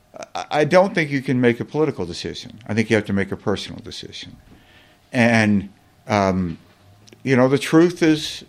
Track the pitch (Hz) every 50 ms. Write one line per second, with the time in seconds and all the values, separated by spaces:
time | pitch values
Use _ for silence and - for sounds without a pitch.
0 | _ _ - - - - - 90 90 - - 151 156 143 170 185 185 202 - 180
1 | 160 143 143 139 123 - 131 127 123 120 120 117 113 - - 147 156 151 - -
2 | 117 85 85 - - 85 78 - - - - - - - 107 110 110 107 117 107
3 | 104 - 101 98 98 98 95 - - 110 98 90 - - 85 - - - - -
4 | - 87 - - - - - - - - - - _ _ _ - _ _ _ _
5 | _ _ - 131 117 117 117 113 110 107 104 98 92 - - _ _ _ _ _
6 | _ - 110 104 98 95 92 95 92 85 80 - _ _ _ _ _ _ _ _
7 | _ - - _ - 123 135 120 127 135 139 135 - - - 160 170 175 175 -
8 | 175 156 156 147 151 - - - -